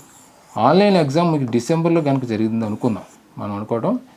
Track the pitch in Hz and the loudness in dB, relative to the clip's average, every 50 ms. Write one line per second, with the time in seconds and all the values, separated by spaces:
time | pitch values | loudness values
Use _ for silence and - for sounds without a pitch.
0 | - - - - - - _ _ _ _ - - 107 123 156 185 208 208 196 180 | -20 -20 -20 -20 -20 -20 _ _ _ _ -4 0 2 4 4 6 4 4 4 4
1 | 156 135 131 160 175 170 160 151 135 120 113 120 117 - 165 160 165 170 165 170 | 2 2 2 0 2 2 0 0 -2 0 -2 -2 0 0 -2 0 2 2 2 2
2 | 151 139 135 135 127 117 110 104 110 110 110 113 113 107 104 107 - 127 107 90 | 2 0 0 0 -2 -4 -2 -2 -2 -2 -2 -2 -4 -4 -6 -4 -2 -2 -2 -2
3 | - - - - _ _ _ - 107 104 101 101 107 110 120 117 113 170 240 247 | -8 -14 -20 -20 _ _ _ -12 -10 -8 -8 -8 -8 -6 -6 -4 -2 -4 -4 -4
4 | - - - | -8 -12 -20